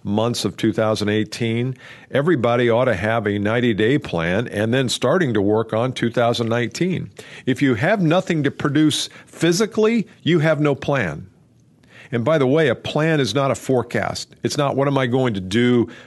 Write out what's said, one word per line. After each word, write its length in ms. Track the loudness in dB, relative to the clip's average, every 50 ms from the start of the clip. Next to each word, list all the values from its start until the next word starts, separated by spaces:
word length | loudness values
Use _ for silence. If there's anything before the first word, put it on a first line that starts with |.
| -6
months 420 | -4 -2 0 0 0 -2 -2 -4
of 100 | -4 -4
two 160 | -2 0 0
thousand 380 | 2 2 2 0 0 0 0 0
eighteen, 640 | 0 0 -2 -4 -4 -6 -4 -2 -2 -2 -2 -4 -6 -10 -14 -20 -20 -20 -10 -4
everybody 600 | -2 0 2 2 2 2 2 2 2 2 2 4
ought 160 | 4 2 2
to 100 | 2 0
have 320 | 0 0 0 0 0 0 0
a 100 | -2 0
ninety-day 600 | 0 0 0 0 0 0 2 2 2 2 2 0
plan 480 | -2 -2 -4 -2 -2 0 0 -2 -2 -4
and 260 | -4 -4 -2 0 0
then 140 | 0 0 0
starting 460 | -2 -2 0 0 2 2 2 0 2
to 80 | 2
work 320 | 2 2 2 0 0 0 -2
on 180 | -2 -2 -2
two 180 | -2 -2 -2 -2
thousand 380 | 0 2 2 2 2 0 -2 -2
nineteen. 640 | -2 -2 -2 -4 -4 -4 -4 -2 -2 -4 -6 -10 -14 -18 -20 -20 -20 -8 -4
If 160 | -2 -2 2
you 140 | 2 2 2
have 260 | 2 2 0 2 2
nothing 400 | 2 2 2 2 2 0 0 0 0
to 80 | -2
produce 580 | -2 -2 -2 0 2 2 2 2 2 0 -4 -8 -12 -18 -20
physically, 840 | -20 -8 -2 0 2 2 2 0 -2 0 0 2 2 2 0 -2 -4 -8 -6 -2
you 160 | 0 2 2
have 220 | 4 2 2 2
no 140 | 2 0 0
plan. 540 | -2 -2 -2 -2 0 0 -2 -4 -8 -12 -16 -20 _ _ _ _ _ _ _ _ _ _ _ -20 -20 -12 -6
And 120 | -4 -2 0
by 140 | 2 2 2
the 80 | 2
way, 220 | 2 2 2 2 2
a 80 | 0
plan 440 | -2 -4 -6 -2 -2 0 0 0 0
is 140 | 0 0 0
not 160 | 0 0 0
a 60 | -2
forecast. 800 | -2 -2 0 0 0 0 -2 -4 -4 -4 -4 -6 -8 -12 -14 -10 -6 -6
It's 140 | -4 -2 -2
not, 180 | -2 0 0
"What 120 | 0 0 0
am 100 | 2 0
I 80 | 0
going 300 | 0 0 0 0 0 -2
to 60 | -4
do 480 | -4 -2 0 2 2 4 4 2 2 0 -4 -14 -18